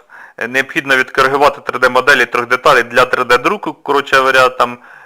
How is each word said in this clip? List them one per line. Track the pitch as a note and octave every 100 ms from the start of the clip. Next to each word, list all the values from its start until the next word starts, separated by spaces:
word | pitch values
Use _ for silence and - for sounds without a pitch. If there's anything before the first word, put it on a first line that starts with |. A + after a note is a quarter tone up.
| _ - - -
е, | A#2
необхідно | C3 C3+ E3 C#3 C3
відкоригувати | C3 - C3 C#3 C#3+ -
три | - B2+
Д | B2+
моделі | B2+ C3+ C3+ A#2+
трьох | B2 A#2+
деталей | B2 D#3+ C3
для | A#2 A#2+
три | B2 B2
Д | A#2+ B2
друку, | C#3+ G#3 E3
коротше | D3 - C#3 C3+ C3+
говоря, | C3 C3 B2+
там, | B2+ B2 A#2+ - -